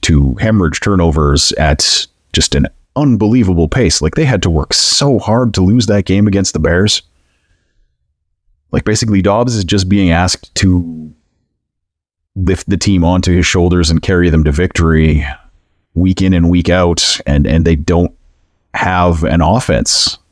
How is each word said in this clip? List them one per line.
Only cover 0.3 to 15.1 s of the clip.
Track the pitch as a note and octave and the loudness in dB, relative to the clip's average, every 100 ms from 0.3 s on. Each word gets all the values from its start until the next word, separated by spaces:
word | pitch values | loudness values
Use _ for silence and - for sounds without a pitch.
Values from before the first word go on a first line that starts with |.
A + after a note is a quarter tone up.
| B1+ | -2
hemorrhage | A2 G#2+ E2 - | 0 0 0 -2
turnovers | - F#2+ E2+ D2+ D2 C#2+ - | -2 0 0 0 0 0 -2
at | - D2+ C#2+ - - - _ _ | -2 0 0 -2 -4 -6 _ _
just | D2+ - C#2 | -4 -2 -2
an | - - _ - | -4 -6 _ -2
unbelievable | D3 G#2 G#2 B2 G2 F2 D#2 | 0 2 2 2 2 2 0
pace. | C3+ G#2+ - | 0 0 0
Like, | D#2 - | -2 0
they | D3+ | 0
had | B2 | 0
to | F#2 | 0
work | D#2+ - | -2 -2
so | - - - C#3+ A2+ | -4 -2 0 0 0
hard | - A#2 A#2+ G2 | 0 0 0 0
to | |
lose | F#2 B2 G#2+ | 2 2 2
that | G2+ - | 0 0
game | F#2 G#2 | 0 2
against | G2 F#2 | 0 -2
the | - | -2
Bears. | D2+ F2 G#2 - - _ _ _ _ _ _ _ _ _ _ _ _ _ _ _ _ | 0 2 0 -2 -8 _ _ _ _ _ _ _ _ _ _ _ _ _ _ _ _
Like, | - | -4
basically, | - A2 A2+ G2 | -2 -2 0 0
Dobbs | F#2+ G#2 B2 A2+ | 2 2 0 -2
is | |
just | F2 G2+ F#2 | -2 -2 0
being | G2+ F#2 | 2 2
asked | E2 F2+ - - - | 2 0 -4 -10 -2
to | F#2+ F2+ E2+ D#2+ D#2 C#2+ _ _ _ _ _ _ _ _ _ _ _ F#2+ | 0 2 -2 -10 -16 -20 _ _ _ _ _ _ _ _ _ _ _ -6
lift | F#2 F2+ - | -2 -2 -2
the | D#2+ | -2
team | - F#2 | 0 2
onto | E2+ F2+ F#2 F2 | 2 0 2 0
his | E2+ | 0
shoulders | F#2 F2 F2+ D#2+ | 0 2 2 2
and | E2 | 0
carry | - F#2 F2 | 0 2 2
them | D#2+ | 2
to | D#2 | 2
victory | D2 F2+ - E2 D#2+ D#2+ | 0 -2 0 0 2 2